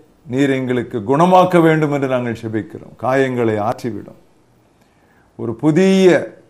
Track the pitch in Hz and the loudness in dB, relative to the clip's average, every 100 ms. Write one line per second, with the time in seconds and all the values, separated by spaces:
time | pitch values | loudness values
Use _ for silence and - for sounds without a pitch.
0 | _ _ - 127 139 131 127 123 113 123 | _ _ -8 -2 -2 -2 -2 -4 -4 -6
1 | 98 139 180 185 180 175 160 156 151 143 | -2 0 4 4 4 4 4 2 0 -2
2 | 135 127 120 113 113 107 98 - - - | -2 -4 -4 -8 -6 -8 -8 -14 -18 -8
3 | 117 135 135 123 113 107 104 127 123 101 | -2 0 0 0 -2 -2 -4 -6 -8 -10
4 | 90 - _ _ _ _ _ _ _ _ | -14 -20 _ _ _ _ _ _ _ _
5 | _ _ _ - 117 117 151 156 190 190 | _ _ _ -10 -10 -2 0 2 4 4
6 | 185 143 - - | 4 4 0 -12